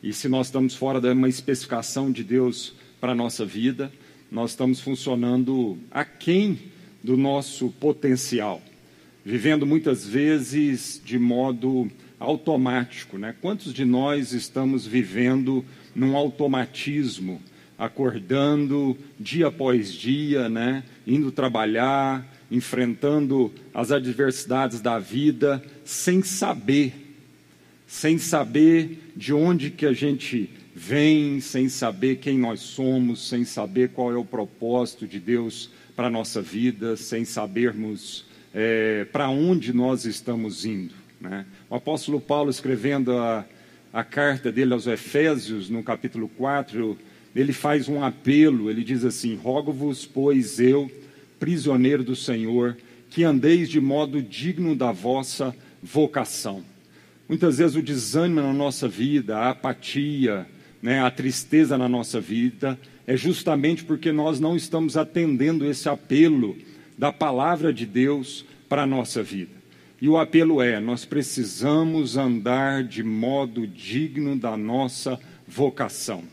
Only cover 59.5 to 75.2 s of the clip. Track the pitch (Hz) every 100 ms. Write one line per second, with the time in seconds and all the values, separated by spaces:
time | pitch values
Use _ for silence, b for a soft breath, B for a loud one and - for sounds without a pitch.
59.5 | 127 135 127 - 139 147 147 123 101 90
60.5 | B B B 117 135 127 127 127 127 -
61.5 | 151 151 135 127 123 117 120 92 113 123
62.5 | - 135 127 B B - 127 160 180 -
63.5 | 151 147 165 - 156 170 151 151 143 156
64.5 | 170 165 160 160 160 156 175 165 131 143
65.5 | 165 143 131 151 143 - 143 165 147 107
66.5 | 92 B B B - 147 - 156 127 151
67.5 | 170 160 120 113 101 131 143 127 - -
68.5 | B B 143 139 131 120 120 101 101 85
69.5 | - - b b b 139 160 156 160 160
70.5 | 151 123 110 110 123 - 147 135 - 110
71.5 | - 131 151 160 160 135 123 135 117 104
72.5 | 127 135 135 123 107 113 110 120 139 135
73.5 | 113 110 85 - 117 156 135 143 139 117
74.5 | 110 107 123 131 131 139 127